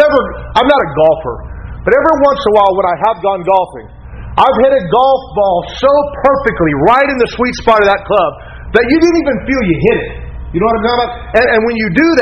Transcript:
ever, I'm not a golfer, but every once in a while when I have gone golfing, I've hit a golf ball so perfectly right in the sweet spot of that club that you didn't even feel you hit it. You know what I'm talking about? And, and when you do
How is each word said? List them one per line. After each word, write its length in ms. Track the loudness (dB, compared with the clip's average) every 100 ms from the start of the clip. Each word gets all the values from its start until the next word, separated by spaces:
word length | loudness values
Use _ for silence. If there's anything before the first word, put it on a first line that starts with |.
| 2
ever, 140 | 2 -2 -10 -4 0
I'm 140 | 2
not 80 | 2
a 100 | 0 2
golfer, 400 | 2 2 -4 -10 -12 -14 -14 -8
but 80 | 0
every 240 | 2 2 2
once 160 | 2 0
in 80 | 2
a 80 | 2
while 180 | 2 2
when 80 | -2
I 80 | 0 -2
have 60 | -2 -4
gone 160 | -4
golfing, 440 | 0 0 0 -8 -18 -20 -18 -16 -8 0
I've 180 | 2 4
hit 80 | 2
a 120 | 2 2
golf 340 | 2 2 0 -2 -2
ball 220 | 0 0 -4 -2
so 80 | 2 2 0 -2
perfectly 480 | 0 0 -2 -2 -2 2 2 4
right 160 | 2
in 80 | 0
the 80 | -2 0
sweet 200 | -4 -2
spot 240 | 2 2
of 80 | 4
that 160 | 0 0
club 240 | 0 0 -4 -18 -16 -2
that 160 | 0 2
you 100 | 2
didn't 160 | 4 2
even 180 | 0 -4
feel 180 | -2 -2 0
you 100 | 0 2
hit 60 | 0
it. 120 | -4 -12 -12 -12 -8 -2
You 80 |
know 40 | 0
what 80 | 0
I'm 60 | 0
talking 140 | -2
about? 100 | -2 -6 -2 0
And, 20 | 2 2
and 0 | 0
when 80 | -2
you 120 | -2
do 180 | 0 2 2